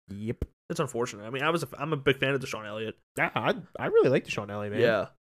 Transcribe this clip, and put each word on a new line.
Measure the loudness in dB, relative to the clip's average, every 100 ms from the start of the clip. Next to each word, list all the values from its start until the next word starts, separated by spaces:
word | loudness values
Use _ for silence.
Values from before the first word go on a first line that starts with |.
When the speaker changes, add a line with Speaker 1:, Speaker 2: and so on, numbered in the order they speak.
| -14
Speaker 1:
Yep. | -8 -6 -6 -8 _ -8
Speaker 2:
It's | -4
unfortunate. | -2 -2 -4 -6 -8
I |
mean, | -2
I | 0
was | 0
a | -2
f-, | -6
I'm | -4
a | 0
big | 0 2
fan | 2
of | 0
Deshaun | -2 -8 -6
Elliott. | -6 -8 -10 _ -2
Speaker 1:
Yeah, | 0
I, | 0 0 -2 -6 -6
I | 2
really | 6 6
like | 6 2
Deshaun | -6 -6
Elliott, | -6 -4
man. | 2
Speaker 2:
Yeah. | 4 4 0 _